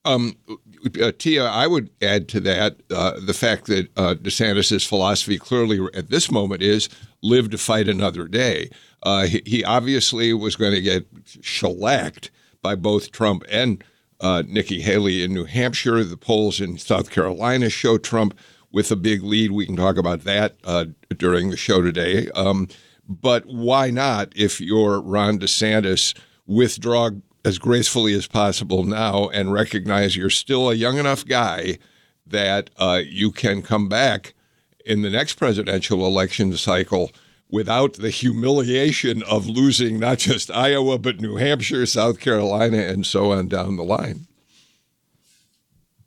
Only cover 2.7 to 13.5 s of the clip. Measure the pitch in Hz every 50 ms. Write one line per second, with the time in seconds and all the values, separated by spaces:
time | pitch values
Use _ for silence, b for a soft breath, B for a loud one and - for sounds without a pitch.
2.7 | - - _ - 92 87 87 95 - - 95 98 95 - - 117 104 95 - -
3.7 | 104 95 90 - _ - 95 87 90 78 - 95 - - 117 107 98 101 95 -
4.7 | 107 92 - - 110 98 92 98 104 - - 104 101 85 - - 127 123 117 110
5.7 | 107 98 92 92 - 95 80 - 117 165 170 - - 110 101 95 98 85 95 101
6.7 | 104 107 - B B B B B B B - 104 120 127 120 107 110 104 - -
7.7 | 113 110 104 101 104 95 101 92 82 87 85 85 95 117 127 120 92 78 82 -
8.7 | B B B B B B - 95 98 95 98 87 85 104 - 104 113 117 95 92
9.7 | 117 123 120 131 135 127 - - 123 117 117 117 113 110 104 107 87 - 110 101
10.7 | 101 95 92 98 92 92 87 - - - - - - - - - - - - 90
11.7 | 90 90 101 117 139 117 82 80 - - - - b b b b b b - 95
12.7 | 104 95 87 104 104 104 - - - - 110 104 98 85 - -